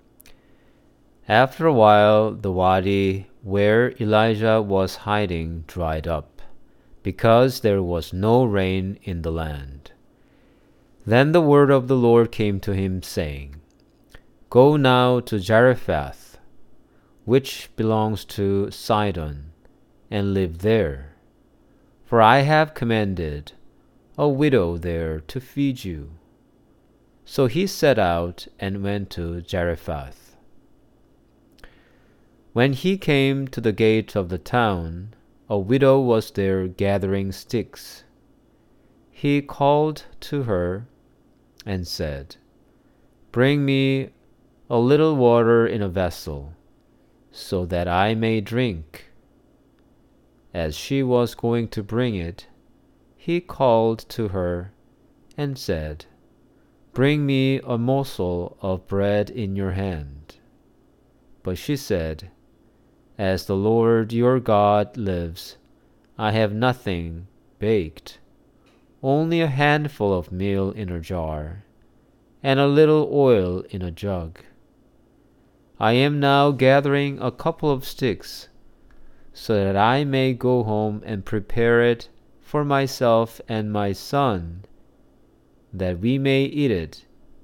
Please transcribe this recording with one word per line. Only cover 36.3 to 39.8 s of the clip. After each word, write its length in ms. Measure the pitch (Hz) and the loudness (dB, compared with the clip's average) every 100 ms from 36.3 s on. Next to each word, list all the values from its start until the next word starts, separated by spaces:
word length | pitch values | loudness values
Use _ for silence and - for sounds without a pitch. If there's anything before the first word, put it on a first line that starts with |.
there 340 | - 98 95 92 | -2 0 0 -2
gathering 680 | 87 98 98 95 98 98 | -2 0 0 0 -2 -4
sticks. 720 | 95 - 117 - - - - - _ _ _ _ _ _ _ _ _ _ | -8 -6 -6 -6 -10 -20 -20 -20 _ _ _ _ _ _ _ _ _ _
He 300 | - 143 143 | -6 -2 0
called 640 | 139 - 139 147 | -2 -2 2 2